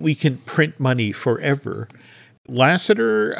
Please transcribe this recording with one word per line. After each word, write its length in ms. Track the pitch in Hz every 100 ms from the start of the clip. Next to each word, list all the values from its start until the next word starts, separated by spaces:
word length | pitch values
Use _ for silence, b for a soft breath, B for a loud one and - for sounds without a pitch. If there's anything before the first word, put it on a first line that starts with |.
we 140 | 156
can 240 | 147 156 127
print 420 | - - 156 -
money 320 | 131 123 107
forever." 760 | 101 127 117 147 143 - 98 110 B B B B B -
Lasseter 840 | 123 131 175 - 214 226 107 - -